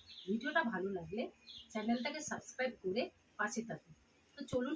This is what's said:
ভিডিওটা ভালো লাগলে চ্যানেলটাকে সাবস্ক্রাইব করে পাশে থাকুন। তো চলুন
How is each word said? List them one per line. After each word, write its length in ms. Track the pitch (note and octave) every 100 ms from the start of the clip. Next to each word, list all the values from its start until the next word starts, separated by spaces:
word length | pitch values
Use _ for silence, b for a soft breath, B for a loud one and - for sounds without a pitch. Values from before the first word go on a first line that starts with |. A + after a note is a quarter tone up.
| - - F3
ভিডিওটা 340 | A3+ C#4+ D#4+ C4+
ভালো 160 | F#3 F#3+ F#3+
লাগলে 260 | D#3+ G#3 F4+ - - - -
চ্যানেলটাকে 500 | A3 G#3+ A#3+ C4+ D4+ -
সাবস্ক্রাইব 440 | F#3 - - B3+ -
করে 200 | F#3+ F#3+ F4+ - _ -
পাশে 240 | G#3 - A3+
থাকুন। 240 | D#3+ - D#3 _ _ _ -
তো 20 | B3
চলুন 240 | B3+ B3+